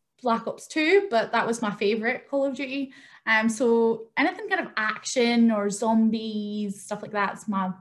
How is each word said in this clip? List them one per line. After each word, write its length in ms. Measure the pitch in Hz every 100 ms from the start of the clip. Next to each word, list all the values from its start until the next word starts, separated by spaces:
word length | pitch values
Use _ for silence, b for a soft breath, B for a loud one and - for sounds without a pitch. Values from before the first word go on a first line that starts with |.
| _ _
Black 240 | 247 226 -
Ops 220 | - -
two, 400 | 320 311 392 403
but 220 | 226 202
that 160 | 233 226
was 120 | 233
my 120 | 214
favorite 540 | 190 208 226 226 254 -
Call 140 | 277
of 100 | 277
Duty. 380 | 247 269 277 269 B B B -
Um, 220 | 220 226
so 580 | 220 240 233 226 226 - -
anything 320 | 311 370 427
kind 160 | 370
of 80 | 240 -
action 760 | 214 202 - 262 240 240 233
or 180 | 214 202
zombies, 1120 | 202 220 226 220 220 220 214 208 208 202 196
stuff 180 | - 208
like 80 | 208
that's 380 | 208 196 - -
my, 240 | 196 185 180